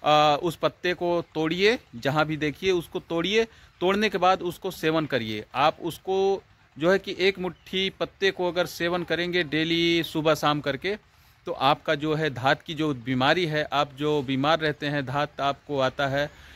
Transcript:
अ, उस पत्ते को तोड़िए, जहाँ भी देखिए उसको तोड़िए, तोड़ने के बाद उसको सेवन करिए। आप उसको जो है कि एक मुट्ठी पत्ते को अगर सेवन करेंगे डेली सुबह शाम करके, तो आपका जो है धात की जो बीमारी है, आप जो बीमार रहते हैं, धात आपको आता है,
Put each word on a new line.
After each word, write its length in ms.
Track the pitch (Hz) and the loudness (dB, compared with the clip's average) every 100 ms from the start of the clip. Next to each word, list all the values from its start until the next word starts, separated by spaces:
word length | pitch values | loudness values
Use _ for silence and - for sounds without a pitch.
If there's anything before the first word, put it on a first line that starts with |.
अ, 360 | - 151 151 147 | 4 6 6 4
उस 140 | 180 156 | 0 -2
पत्ते 380 | 156 - 180 | -4 -2 -4
को 300 | 180 175 170 160 | -2 0 -2 -2
तोड़िए, 440 | 160 160 175 202 247 - 120 | -4 -2 2 2 2 -4 -6
जहाँ 280 | 135 151 156 | -2 0 0
भी 100 | 156 | 0
देखिए 340 | 151 135 190 | -4 -2 -2
उसको 260 | 180 160 185 | -2 -2 -12
तोड़िए, 440 | - 170 175 214 226 - - _ | -6 -4 0 0 0 -6 -20 _
तोड़ने 280 | 180 196 214 | 0 2 0
के 100 | 196 | 2
बाद 240 | 180 185 | 2 2
उसको 280 | 175 165 190 | 0 -6 -10
सेवन 360 | 170 160 160 151 | -4 0 0 0
करिए। 380 | 131 110 107 110 | -2 -2 -6 -8
आप 220 | 123 147 160 | 2 2 2
उसको 600 | 170 - - 190 196 190 - _ _ - | -8 -10 -4 0 2 0 -6 _ _ -2
जो 140 | 160 | 2
है 60 | 196 | 2
कि 160 | 190 185 | 0 -2
एक 200 | 185 190 | 0 0
मुट्ठी 520 | 180 160 - 185 190 | -6 -8 -8 -4 -4
पत्ते 400 | 190 165 _ 196 | -4 -8 _ -2
को 180 | 185 180 | 0 -4
अगर 180 | 170 175 | -2 -4
सेवन 360 | - 170 180 | -2 -2 -2
करेंगे 400 | 165 160 175 180 | -2 -2 0 -2
डेली 600 | 165 151 160 170 170 170 | 0 0 0 2 2 2
सुबह 320 | 156 156 156 | 0 0 2
शाम 260 | 151 151 147 | 2 2 0
करके, 360 | 143 135 175 208 _ _ _ _ - | -2 -4 -4 -8 _ _ _ _ -10
तो 60 | |
आपका 420 | - 135 151 - | 0 2 2 0
जो 200 | 156 151 | -2 0
है 140 | 151 156 | 0 -2
धात 320 | 120 131 151 | 0 0 0
की 120 | - | -2
जो 180 | 156 147 | -4 -2
बीमारी 500 | 135 117 131 131 165 170 | -4 -2 0 2 2 0
है, 200 | 151 151 | -2 -2
आप 180 | 139 143 | 0 -2
जो 280 | 131 151 151 | -2 -2 0
बीमार 360 | 135 135 143 160 | 0 0 2 2
रहते 280 | 156 147 147 | 0 -2 -4
हैं, 180 | 147 127 | -4 -4
धात 340 | 139 147 - | -4 -4 -2
आपको 380 | 139 139 _ 143 | -4 -4 _ 0
आता 260 | 131 - 139 | 0 0 -2
है, 240 | 135 147 - - | -2 -4 -8 -20